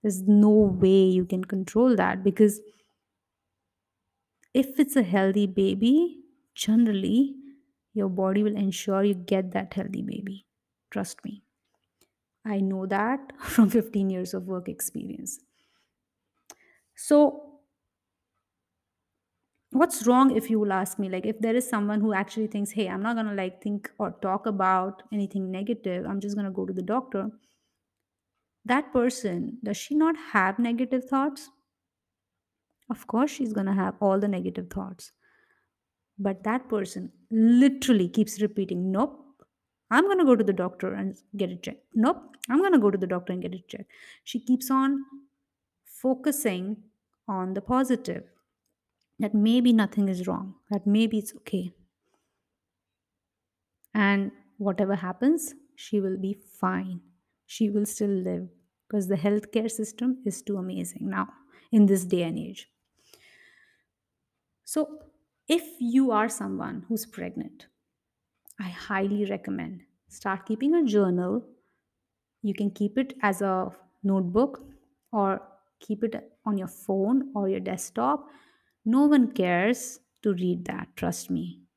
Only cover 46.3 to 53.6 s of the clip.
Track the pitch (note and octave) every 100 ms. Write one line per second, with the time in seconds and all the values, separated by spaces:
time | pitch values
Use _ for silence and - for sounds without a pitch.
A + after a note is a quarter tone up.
46.3 | C#4+ A3+ F3+ F#3+ G#3+ _ _ _ _ -
47.3 | F#3+ F#3 F#3+ G3+ B3+ C4 B3 - F3 -
48.3 | _ _ _ _ _ _ _ _ _ G#3
49.3 | G#3 G#3+ A#3+ B3 A3+ G3+ G#3 G3 F3+ F3+
50.3 | F3+ F#3+ - _ G3+ G3+ G#3 A3+ A3 G3+
51.3 | - - F#3+ F3+ _ _ _ _ _ _
52.3 | _ _ _ _ _ _ _ _ _ _
53.3 | _ _ _